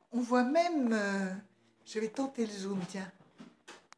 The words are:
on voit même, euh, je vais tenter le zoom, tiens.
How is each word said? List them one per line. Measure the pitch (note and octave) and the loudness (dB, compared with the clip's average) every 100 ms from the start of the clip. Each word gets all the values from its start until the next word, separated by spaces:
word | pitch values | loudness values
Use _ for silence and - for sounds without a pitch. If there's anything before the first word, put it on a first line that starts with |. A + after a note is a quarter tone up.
| _ | _
on | A#3+ | -2
voit | A#3 B3 | 2 4
même, | B3 D#4+ F4 D#4+ A#3+ | 4 4 4 4 2
euh, | A3 G3+ G3 F#3+ F#3+ - _ _ _ - | 2 2 0 -2 -4 -12 _ _ _ -8
je | A3 | -4
vais | A3 | -4
tenter | A#3+ C4+ A#3+ A3 | -2 -4 -2 -4
le | |
zoom, | G#3 F#3+ G3 F3 | -4 -4 -4 -4
tiens. | G3 F#3 - - - - - - - - | -6 -10 -14 -20 -20 -20 -20 -20 -20 -20